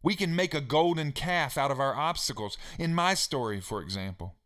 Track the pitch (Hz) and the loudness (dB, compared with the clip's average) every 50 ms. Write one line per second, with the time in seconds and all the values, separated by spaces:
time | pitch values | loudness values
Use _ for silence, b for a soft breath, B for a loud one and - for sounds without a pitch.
0 | - 170 208 - 202 170 165 175 185 180 - 151 139 117 143 156 165 170 170 160 | 4 2 2 4 2 2 4 2 2 2 0 -2 -2 2 4 4 4 4 2 2
1 | 156 147 135 - 143 175 180 175 151 131 - 156 139 139 139 127 139 135 120 131 | 0 -2 -2 -2 -2 0 2 0 0 0 0 0 0 0 2 2 2 0 2 2
2 | 151 165 170 - - - - 113 107 101 - B B B B B 165 165 165 175 | 0 0 0 0 -2 -4 -2 -4 -6 -6 -6 B B B B B -2 0 2 4
3 | 175 185 190 190 - - - 135 120 110 104 98 90 - 113 101 80 85 95 98 | 4 4 4 2 0 -2 -2 -2 -2 -2 -2 -4 -4 -6 -6 -6 -6 -6 -6 -6
4 | 95 95 92 - 87 92 - _ _ | -6 -6 -8 -8 -10 -12 -12 _ _